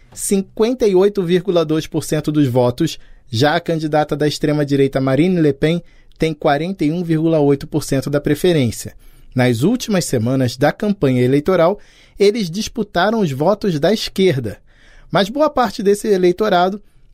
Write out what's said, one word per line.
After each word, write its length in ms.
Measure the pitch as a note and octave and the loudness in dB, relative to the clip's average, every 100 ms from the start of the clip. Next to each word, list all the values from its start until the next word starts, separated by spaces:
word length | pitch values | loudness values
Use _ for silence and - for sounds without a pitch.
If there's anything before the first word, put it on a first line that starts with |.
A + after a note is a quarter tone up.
| - | -20
cinquenta 760 | - - G3 F#3+ - A3 B3+ G#3+ | -10 -2 -2 -2 -2 -2 0 2
e 80 | F3+ | 2
oito 280 | G3 G3+ | 2 0
vírgula 420 | E3+ F3+ E3+ F3 D#3+ | 0 0 0 0 0
dois 220 | D#3 D3+ | -2 -2
por 180 | D#3 - | -6 -4
cento 260 | D#3 D3+ | -4 -2
dos 160 | D3+ C#3 | 0 2
votos. 500 | B2 B2 B2 E3 - - - - | 2 0 0 -4 -4 -18 -20 -8
Já 280 | A2 D3 E3 | 0 0 0
a 20 | |
candidata 560 | - D#3+ D#3 D3+ D3+ D3 | -2 -4 0 0 0 0
da 140 | D3 | -2
extrema-direita, 720 | - D#3 D3+ C#3+ C#3 C#3 C3+ | -2 -2 0 0 2 2 0
Marine 400 | C3+ C3+ F3 F3+ | 0 2 2 2
Le 100 | D3+ | 0
Pen, 320 | C#3 D#3 E3+ - - - - | 2 0 -2 -6 -20 -16 -4
tem 160 | D#3+ | -4
quarenta 520 | D#3 D#3 C#3+ E3+ F#3+ D3 | 0 0 0 -2 -2 -2
e 60 | |
um 100 | E3+ | -2
vírgula 340 | E3+ D#3 E3 D#3+ | -2 0 2 2
oito 300 | C#3+ C#3 - | 2 2 0
por 160 | D3+ | -6
cento 260 | - C3+ C#3+ | -2 -4 -2
da 120 | C#3+ | -2
preferência. 720 | D3+ D3 F#3 E3 A#2+ - - - - - - B2 | -2 0 2 2 0 -4 -12 -18 -20 -20 -8 0
Nas 280 | B2+ A2+ | 2 2
últimas 420 | D#3 B3 - G3 - | 0 0 -2 -2 0
semanas 500 | B2+ A2+ C3+ B2+ - | -2 0 0 -2 0
da 160 | C#3+ | -2
campanha 500 | - G#3 G3+ C#3 B2 | 0 -4 0 0 2
eleitoral, 560 | B2 C#3+ D3 F#3 E3 G3+ - - _ - | 2 2 2 2 2 0 -10 -20 _ 0
eles 320 | G3+ A#3 F3+ | 2 2 -4
disputaram 680 | F3 G#3+ - G#3 F3 G3 A3+ | -6 -8 -6 -4 0 0 0
os 140 | F3+ | -2
votos 440 | C3 D#3 G#3 G#3 D#3 | 0 0 0 0 0
da 140 | D#3+ | 0
esquerda. 680 | A3 - - F#3 C3+ A2+ - _ _ - - - | 0 -4 0 0 0 -4 -10 _ _ -20 -20 -4
Mas 160 | E3 G3 | -2 0
boa 220 | C#4 D4+ | 0 0
parte 340 | D4 A3+ - | 0 -2 0
desse 240 | G3 G3+ A3 | 0 0 0
eleitorado 720 | F#3+ F3+ F3 F3+ F3 F#3 G#3 - _ _ | 2 2 2 2 2 2 -2 -14 _ _